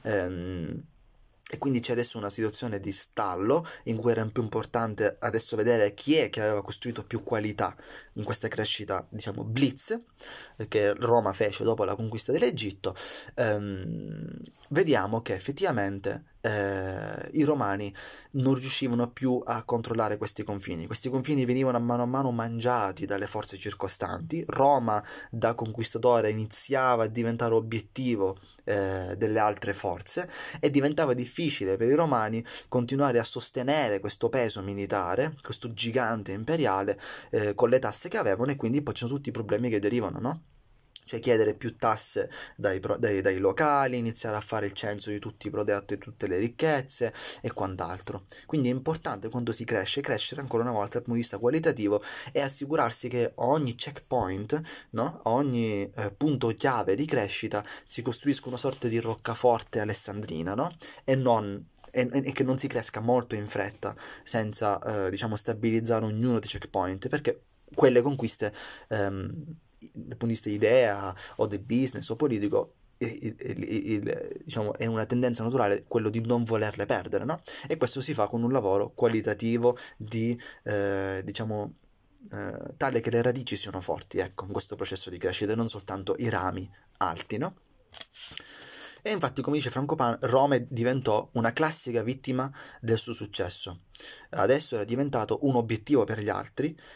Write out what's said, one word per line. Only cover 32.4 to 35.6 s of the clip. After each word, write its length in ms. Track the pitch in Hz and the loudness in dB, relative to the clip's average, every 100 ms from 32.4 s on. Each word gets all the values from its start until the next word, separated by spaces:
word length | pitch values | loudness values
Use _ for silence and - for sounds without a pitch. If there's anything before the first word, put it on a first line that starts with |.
| 117 - - | -4 -8 -2
continuare 520 | 127 117 139 143 120 | 0 0 2 4 4
a 40 | |
sostenere 760 | 110 - - - 127 151 131 101 | 2 0 -2 -2 0 2 4 0
questo 300 | 104 - 117 | -2 0 2
peso 320 | 131 117 104 | 2 2 0
militare, 760 | 98 101 98 104 87 98 156 - | -2 -4 0 0 0 0 0 -4
questo 280 | - - | -8 -6